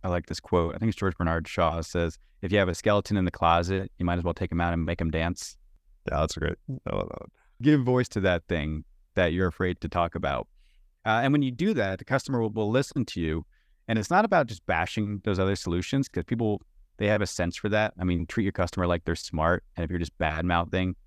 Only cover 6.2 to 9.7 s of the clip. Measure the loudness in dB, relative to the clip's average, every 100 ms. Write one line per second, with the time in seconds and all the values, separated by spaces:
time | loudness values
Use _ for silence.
6.2 | -2 -2 -4 -6 -10 -10 -6 -4 -4 -8
7.2 | -14 _ _ _ 4 4 4 2 2 2
8.2 | 2 2 0 -2 -2 -6 -8 _ _ 0
9.2 | 2 2 0 0 -2